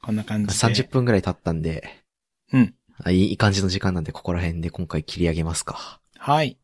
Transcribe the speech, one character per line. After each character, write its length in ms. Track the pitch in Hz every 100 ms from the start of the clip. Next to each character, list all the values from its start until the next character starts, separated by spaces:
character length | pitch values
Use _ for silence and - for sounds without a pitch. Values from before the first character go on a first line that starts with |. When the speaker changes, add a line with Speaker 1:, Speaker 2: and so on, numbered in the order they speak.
Speaker 1:
こ 100 | -
ん 40 | 107
な 80 |
感 180 | 104 107
じ 60 | 104
で。 60 |
Speaker 2:
三 200 | 92 117
十 100 | 113
分 220 | 127 135 123
ぐ 60 |
ら 60 | 104
い 40 |
経 100 | 92
っ 100 | 87
た 120 | -
ん 80 | 82
で。 420 | 80 80 - - _ _ _ _ _
Speaker 1:
う 80 | 135
ん。 160 | 120 - _ _
Speaker 2:
あ、 80 | -
い 40 | 90
い、 140 | 98
い 40 |
い 40 | 101
感 160 | 107
じ 80 | 98
の 80 | 98
時 100 | 95
間 140 | 98
な 80 | 90
ん 20 |
で、 80 | 78
こ 120 | -
こ 100 | -
ら 80 | 87
辺 200 | 87 85
で 80 | 82
今 180 | - 87
回 160 | 80
切 160 | 76 -
り 80 | 85
上 80 | 82
げ 80 |
ま 100 | 82 82
す 80 |
か。 380 | - - - - _ _
Speaker 1:
は 260 | - 147
い。 140 | 147 -